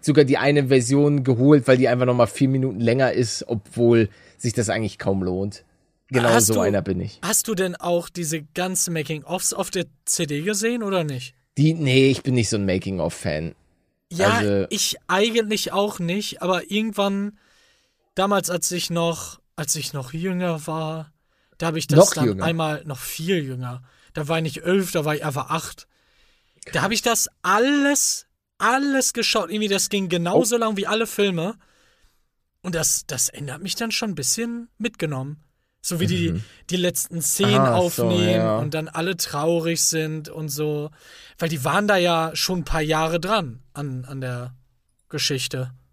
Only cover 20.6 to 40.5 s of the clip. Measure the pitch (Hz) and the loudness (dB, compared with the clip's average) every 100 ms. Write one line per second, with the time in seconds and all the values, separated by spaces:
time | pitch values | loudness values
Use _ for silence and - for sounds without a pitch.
20.6 | 151 160 156 160 151 _ _ _ _ _ | -6 -6 -6 -8 -12 _ _ _ _ _
21.6 | 165 160 160 147 - - 123 95 95 165 | -4 -2 4 6 6 4 0 2 -2 -2
22.6 | 156 151 156 135 - - 160 185 139 127 | -2 -4 -8 -10 -10 -8 -2 -2 -2 -8
23.6 | 127 127 127 _ _ - 147 165 160 - | -10 -12 -18 _ _ -10 -4 -2 -2 -4
24.6 | 175 190 180 170 151 151 156 135 - 160 | 0 0 2 -2 -2 -2 -4 -6 -4 -4
25.6 | - - - _ _ _ _ _ _ _ | -6 -16 -20 _ _ _ _ _ _ _
26.6 | - 165 156 226 247 226 - _ 180 202 | -6 -2 0 0 0 0 -2 _ 0 2
27.6 | 254 285 285 285 - - - _ _ _ | 4 2 2 2 0 -4 -10 _ _ _
28.6 | 202 262 285 269 247 240 220 226 170 214 | 0 2 2 0 0 -2 0 0 -2 -4
29.6 | 214 196 - 202 190 175 170 208 247 240 | 0 0 0 -2 -2 -2 2 2 2 0
30.6 | 226 202 196 214 226 - 202 175 170 220 | 0 -2 -2 -2 -2 0 0 0 -4 -8
31.6 | _ _ _ _ _ _ _ _ _ _ | _ _ _ _ _ _ _ _ _ _
32.6 | 185 165 151 - - 127 - - 143 143 | -6 -2 -2 -2 -4 -4 -4 -4 -10 -8
33.6 | 185 - 233 220 226 156 135 - 233 233 | -8 -4 -4 -2 -4 -4 -2 -2 -4 -8
34.6 | 233 _ 240 - 160 135 135 151 _ _ | -12 _ -8 -4 -6 -4 -8 -12 _ _
35.6 | _ _ - 170 185 180 170 127 110 - | _ _ -8 -2 0 0 0 -2 -6 -18
36.6 | - 180 180 - - 170 - - 196 - | -6 -2 0 -2 -6 -4 -4 0 4 4
37.6 | 127 117 175 - 117 110 - 110 113 107 | 4 4 2 2 2 2 2 2 2 0
38.6 | 147 160 160 165 170 180 - 147 156 170 | -2 -4 -6 -6 -4 -4 -4 -2 0 0
39.6 | 165 170 - 160 156 156 151 160 156 | 0 0 0 0 -4 -6 -10 -10 -8